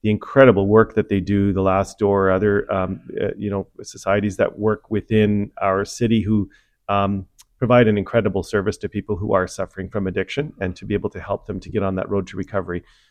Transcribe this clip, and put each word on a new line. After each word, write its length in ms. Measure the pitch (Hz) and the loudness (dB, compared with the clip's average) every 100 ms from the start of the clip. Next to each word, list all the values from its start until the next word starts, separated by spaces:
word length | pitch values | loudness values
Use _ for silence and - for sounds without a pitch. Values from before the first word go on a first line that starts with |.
the 80 | 110 | 0
incredible 560 | 107 - - 135 98 98 | -2 0 6 8 8 6
work 280 | 107 107 | 4 4
that 140 | - - | 0 0
they 120 | 101 | -2
do, 320 | 92 101 98 | 0 0 2
The 100 | 95 | 2
Last 340 | 95 95 98 - | 2 2 -2 -2
Door, 360 | 104 98 95 | 2 4 4
other, 340 | 95 104 101 - | 2 2 0 0
um, 300 | 98 92 95 - - | -2 -2 -6 -10 -6
uh, 80 | 101 98 | -4 -4
you 120 | 104 | -6
know, 180 | 98 95 - | -6 -8 -14
societies 540 | - - - 101 104 92 | -20 -10 -2 0 0 0
that 200 | 110 - | -2 0
work 320 | 107 107 _ | -2 -2 _
within 640 | 107 - 110 107 104 101 - | -6 0 2 2 0 -4 -4
our 240 | 98 95 | -2 0
city 380 | 101 - 120 113 | -2 -2 0 0
who, 280 | 98 107 95 _ _ _ - | 2 0 -2 _ _ _ -4
um, 400 | 101 101 98 95 _ - _ | 0 0 -2 -8 _ -20 _
provide 300 | 120 123 113 | 4 6 6
an 100 | 104 | 2
incredible 460 | 95 117 101 98 | 0 0 0 -2
service 340 | 92 104 98 101 | -2 -2 -2 -4
to 100 | 101 | -6
people 260 | 104 - | -8 -6
who 180 | 98 107 | -6 -2
are 140 | 101 92 | -2 -2
suffering 420 | - 95 - 90 | -6 -10 -8 -8
from 200 | 107 95 | -6 -4
addiction 460 | 90 92 - 151 - | -4 -4 -6 -8 -6
and 140 | 92 | -8
to 100 | 87 | -6
be 100 | 101 | -6
able 160 | 101 101 | -4 -4
to 100 | 92 | -10
help 260 | 87 98 - | -8 -8 -6
them 140 | 90 | -12
to 100 | 87 | -6
get 140 | 101 | -4
on 100 | 98 | -2
that 160 | 95 - | -4 -4
road 160 | 101 90 | -4 -4
to 100 | 98 | -10
recovery. 460 | 92 101 90 87 - _ _ | -6 -6 -6 -8 -10 _ _